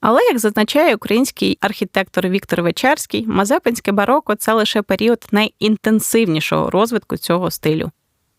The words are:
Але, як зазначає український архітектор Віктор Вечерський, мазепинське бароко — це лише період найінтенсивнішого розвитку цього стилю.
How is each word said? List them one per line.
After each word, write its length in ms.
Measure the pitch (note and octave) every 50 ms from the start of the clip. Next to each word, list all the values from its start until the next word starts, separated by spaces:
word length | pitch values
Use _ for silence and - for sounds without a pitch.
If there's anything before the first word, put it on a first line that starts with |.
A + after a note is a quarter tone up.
Але, 200 | - A3 A3+ C#4+
як 180 | A#4+ B4 E4+ A#3+
зазначає 560 | G#3+ G#3+ G#3 - G#3+ A3 - C#4+ D#4 F4 A#3+
український 600 | - - - G3+ A3+ C4+ - - - G3+ F#3+ F#3+ _
архітектор 680 | - G3+ G#3 - - F#3 _ - F#3+ - _ - F#3+ F#3
Віктор 320 | F3+ F#3+ - - - -
Вечерський, 640 | F3 E3+ E3+ - - B3+ D4 - - - - D#4 A#3+ A3
мазепинське 640 | - F#3 G3 G3+ C4+ F4 _ - A#3 - - -
бароко — 440 | G3+ G3 G3+ G#3 B3+ D4+ - - G#3
це 180 | G#3 - - A3
лише 280 | A3+ G#3 A3 - G#3+
період 440 | G3+ _ G3 F#3+ G#3+ A3+ A#3+ - - -
найінтенсивнішого 1400 | - G#3 G#3+ G#3+ _ _ - G#3+ A3 - _ A3 A3 A3 G#3+ - - A3+ A3+ F#3 D#3+ D#3 D3 - - - D#3 -
розвитку 480 | - F3+ G#3+ A#3 A#3+ G#3 - _ - D#3+
цього 340 | - - E3+ F3 F#3 E3
стилю. 400 | E3 - - D#3 D#3 D#3+ E3+ E3 - _ _ _ _ _ _ _ _